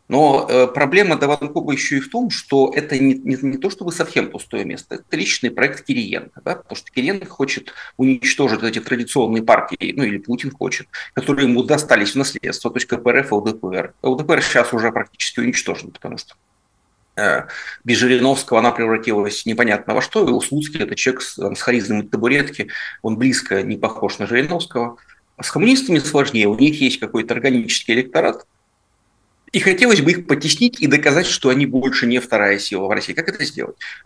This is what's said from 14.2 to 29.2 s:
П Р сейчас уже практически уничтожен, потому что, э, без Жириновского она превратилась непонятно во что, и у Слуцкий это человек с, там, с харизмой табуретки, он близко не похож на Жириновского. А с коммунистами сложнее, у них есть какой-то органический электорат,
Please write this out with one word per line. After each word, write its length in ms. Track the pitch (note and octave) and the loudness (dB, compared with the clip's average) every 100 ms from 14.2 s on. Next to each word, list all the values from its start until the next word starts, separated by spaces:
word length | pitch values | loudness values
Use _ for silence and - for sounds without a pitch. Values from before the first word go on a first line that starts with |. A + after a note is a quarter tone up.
П 120 | D3+ | 0
Р 80 | D3 | 0
сейчас 280 | - C3 A#2 | 2 0 0
уже 200 | A#2 A2+ | 0 0
практически 480 | A2 - - - - | -2 -6 -8 -6 -4
уничтожен, 500 | A#2+ - - F2 - | -2 -2 -4 -6 -10
потому 280 | - - - | -14 -14 -14
что, 160 | - _ _ _ _ _ _ _ _ - | -16 _ _ _ _ _ _ _ _ -2
э, 300 | G2+ C2 - - - - | 0 0 -2 -12 -16 -8
без 160 | A#2+ A2 | -2 2
Жириновского 640 | B2 B2+ C3 C3+ - A#2 | 4 4 4 0 2 4
она 100 | A#2 | 4
превратилась 760 | A2+ A2+ A2 A#2 G#2 G2+ - | 2 0 0 0 0 0 -4
непонятно 500 | A#2 A2+ A#2 G#2 - | -2 0 2 0 0
во 80 | G#2+ | -2
что, 260 | - A3 E3 | 0 2 2
и 20 | |
у 100 | A2+ | 2
Слуцкий 440 | - C#3+ D3 D#3+ | 0 -4 -4 -4
это 100 | - | -4
человек 280 | C#3 C3 B2+ | -2 -2 -2
с, 120 | - | -6
там, 220 | - G2+ - | -6 -6 -4
с 60 | |
харизмой 440 | - A#2+ G2 G#2 G#2 | -2 0 0 -4 -2
табуретки, 600 | G#2+ A#2+ C#3+ C#3+ - G2+ - - - | 0 2 2 0 -6 -10 -10 -12 -8
он 140 | A2+ G#2+ | -4 0
близко 440 | C3 B2 - G2 | 2 0 0 -2
не 120 | G2 G#2 | -2 -2
похож 440 | G2 - G2 - | -4 -2 -4 -4
на 80 | G2+ | -2
Жириновского. 680 | A#2+ D3+ E3+ - B2 A#2+ A#2+ _ _ _ - | 0 0 -2 -4 -4 -6 -8 _ _ _ -12
А 60 | |
с 80 | - | -4
коммунистами 480 | D3 A3 C4+ - D#3 | 2 4 4 4 0
сложнее, 480 | - D3 C#3 A2+ G#2 | 2 2 2 2 2
у 100 | A2 | 4
них 240 | D3 D3 | 4 4
есть 200 | C3 - | 0 0
какой-то 340 | G#2+ A2+ A2+ | -4 -2 -2
органический 580 | A#2 C3+ B2 A2 - - | 0 2 2 0 -2 0
электорат, 520 | A2+ B2+ D#3+ - - - _ _ _ _ _ _ _ | 0 0 0 0 -2 -10 _ _ _ _ _ _ _